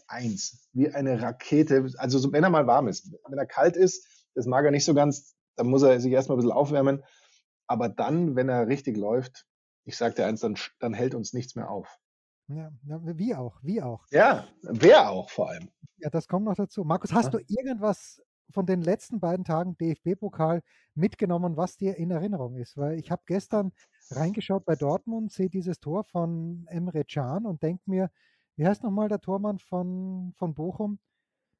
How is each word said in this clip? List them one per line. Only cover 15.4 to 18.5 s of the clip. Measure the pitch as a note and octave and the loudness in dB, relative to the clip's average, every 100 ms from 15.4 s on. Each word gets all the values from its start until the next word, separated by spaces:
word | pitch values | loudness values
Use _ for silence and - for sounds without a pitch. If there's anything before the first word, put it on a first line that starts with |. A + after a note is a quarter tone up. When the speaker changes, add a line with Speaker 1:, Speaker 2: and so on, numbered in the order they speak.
| F#2 | -4
Speaker 1:
allem. | F2 F2+ _ - - | -6 -14 _ -20 -12
Speaker 2:
Ja, | D3+ | -6
das | E3 - | -4 -2
kommt | F3+ G#3+ | -2 -2
noch | F3+ | -2
dazu. | G3 - | -4 -4
Markus, | D#3 D#3+ - | -2 -2 0
hast | G3 E3+ | 0 0
Speaker 1:
Ja. | G#3+ | -2
Speaker 2:
du | - | -4
irgendwas | A#3+ C4 A#3 G#3+ F#3 - - _ _ _ | -6 -4 -2 -2 -2 -8 -20 _ _ _